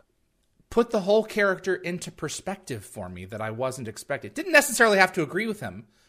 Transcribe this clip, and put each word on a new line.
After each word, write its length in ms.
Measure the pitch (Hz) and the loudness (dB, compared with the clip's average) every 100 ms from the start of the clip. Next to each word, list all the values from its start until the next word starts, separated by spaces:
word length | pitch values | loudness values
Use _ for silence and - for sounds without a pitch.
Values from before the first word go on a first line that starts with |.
| _ _ _ _ _ _ - | _ _ _ _ _ _ -4
put 200 | 226 233 | 0 2
the 100 | 220 | 2
whole 240 | 185 214 | 4 4
character 500 | 220 214 202 185 190 | 4 2 2 0 -2
into 360 | 185 170 175 - | -2 -2 -6 -8
perspective 760 | - 151 - - 196 - 113 | -8 -8 -6 -8 -10 -8 -10
for 240 | - 110 92 | -10 -12 -10
me 160 | 90 92 | -10 -10
that 140 | 107 | -8
I 100 | 110 | -6
wasn't 380 | 110 131 127 113 | -2 -4 -4 -10
expecting. 440 | - - 139 - | -10 -6 -6 -6
Didn't 200 | - 359 | -8 2
necessarily 460 | 302 - 226 226 196 | 4 4 4 6 6
have 140 | 185 | 4
to 80 | 185 | 4
agree 240 | 143 170 226 | -2 -2 -4
with 140 | - | -4
him, 260 | 107 90 - _ | -8 -12 -16 _